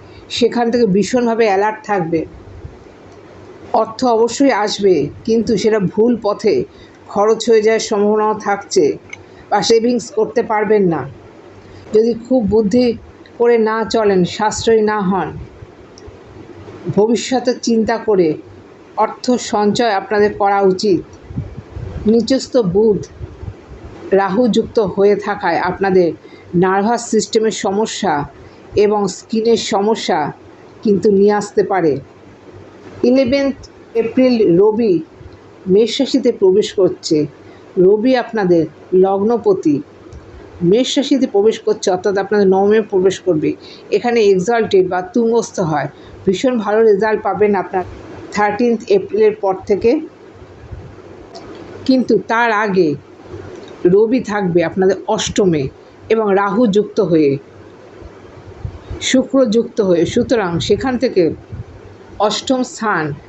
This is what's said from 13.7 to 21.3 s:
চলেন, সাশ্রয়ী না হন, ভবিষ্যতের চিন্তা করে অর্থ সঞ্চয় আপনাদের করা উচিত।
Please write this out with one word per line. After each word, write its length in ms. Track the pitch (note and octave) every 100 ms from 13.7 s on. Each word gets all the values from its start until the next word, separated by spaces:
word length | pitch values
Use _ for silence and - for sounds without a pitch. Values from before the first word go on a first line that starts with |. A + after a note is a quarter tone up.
| A3 A3
চলেন, 260 | A#3 G#3 F#3+ F3+
সাশ্রয়ী 480 | - G#3 F#3+ - A3+ G#3+
না 80 | G#3+ F#3
হন, 200 | F#3+ D#3 - - - - - - - - - - - - - - - - F3
ভবিষ্যতের 600 | A3 A3+ - B3+ A#3+ A#3+ -
চিন্তা 320 | A3+ G#3+ A3+ -
করে 200 | G3 E3 D3+ - - - - - -
অর্থ 220 | A3 - - B3 -
সঞ্চয় 400 | G#3 G#3 G#3 A#3 G3
আপনাদের 300 | F#3+ G#3 G#3 -
করা 200 | G3+ G3+ G3
উচিত। 300 | F#3 G#3+ E3+ - - -